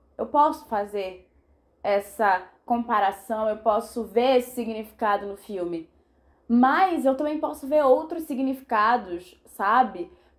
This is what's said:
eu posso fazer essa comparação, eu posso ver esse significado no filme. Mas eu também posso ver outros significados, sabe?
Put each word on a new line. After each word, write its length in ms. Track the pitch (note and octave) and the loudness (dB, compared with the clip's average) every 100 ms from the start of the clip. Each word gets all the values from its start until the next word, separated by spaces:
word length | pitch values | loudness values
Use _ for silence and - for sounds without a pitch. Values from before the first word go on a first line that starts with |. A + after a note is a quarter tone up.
| _ - | _ -12
eu 80 | A#3 | -2
posso 400 | D4 D4+ D4+ - | 2 2 0 -6
fazer 600 | G#3+ G3+ G#3 F#3+ F#3 _ _ _ _ _ _ | -6 -4 -6 -8 -10 _ _ _ _ _ _
essa 600 | - G3+ G3+ - G#3 F#3 - _ - | -2 -2 -2 0 2 2 -2 _ -4
comparação, 800 | A#3+ A#3+ G#3+ G3+ C4 - A3 A3 | -2 0 0 0 -2 -6 -4 -2
eu 80 | G#3+ | -2
posso 460 | A3+ G#3+ A3+ A#3+ | 0 0 -2 -8
ver 340 | G#3 G#3 B3+ B3+ | -4 0 2 2
esse 120 | B3 | 0
significado 760 | - A3+ A3 A3 - G#3+ G3+ G3+ | -6 -8 -8 -12 -4 -2 0 -4
no 100 | G3 | -12
filme. 520 | - G3 F3 E3+ D#3+ _ _ _ _ _ - | -10 -6 -6 -6 -10 _ _ _ _ _ 0
Mas 560 | A#3+ B3+ D#4 F#4+ E4 | 4 4 4 2 2
eu 100 | B3+ | 0
também 240 | C4+ D4+ D4+ | 0 -2 -2
posso 280 | D4 D4 C4 | -6 -6 0
ver 180 | D4+ | 2
outros 380 | C#4 D4+ D#4+ E4+ | 6 4 2 -8
significados, 1160 | D#4 B3+ C4 C4+ - A3 G#3+ B3 F#3+ F3 - - | -6 -4 -2 -4 -2 2 4 2 -2 -12 -12 -20
sabe? 640 | _ - G3+ A#3+ A3+ F3+ F3 - _ | _ -4 2 4 2 -2 -12 -16 _